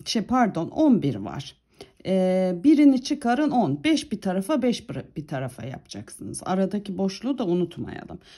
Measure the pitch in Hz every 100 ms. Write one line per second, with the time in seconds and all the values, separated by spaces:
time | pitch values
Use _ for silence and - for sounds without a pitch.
0 | - 233 196 247 226 165 165 - 311 220
1 | 143 117 95 76 - - _ _ - _
2 | - 190 185 185 185 180 190 311 294 262
3 | - 294 233 247 302 247 180 143 302 320
4 | - 208 196 185 190 302 247 226 - 135
5 | - - 147 139 131 - 135 131 - 101
6 | 110 - - 117 - 185 190 208 202 180
7 | 196 190 240 277 214 175 170 156 117 -
8 | - - -